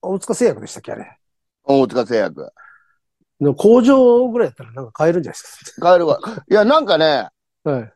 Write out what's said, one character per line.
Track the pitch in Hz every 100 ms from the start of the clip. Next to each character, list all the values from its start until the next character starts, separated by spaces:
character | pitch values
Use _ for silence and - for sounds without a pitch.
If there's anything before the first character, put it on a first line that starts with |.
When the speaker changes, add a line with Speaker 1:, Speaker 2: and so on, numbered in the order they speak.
Speaker 1:
大 | 180 190
塚 | -
製 | 214 240
薬 | 135
で | -
し |
た | -
っ |
け、 | -
あ |
れ。 | - - _ _ _ _ _
Speaker 2:
大 | - 139 127
塚 | 113 113
製 | 117
薬。 | 98 - 71 _ - _ _ _ _ _ _ _
Speaker 1:
の | 143
工 | 131 208 233
場 | 233 269 254 240 254
ぐ | 233
ら | 208
い |
だ |
っ | -
た |
ら | 113
な | 117
ん | 127
か |
買 | - 156
え |
る | 175
ん |
じ | 139
ゃ |
な | -
い |
で | -
す | - -
か。 | - 170
Speaker 2:
買 | 180
え |
る | 170
わ。 | 139 - 226 -
い |
や、 | 208
な | 214 302
ん | 247
か | 165
ね、 | 160 139 95 _ _ _
Speaker 1:
は | - 135
い。 | 110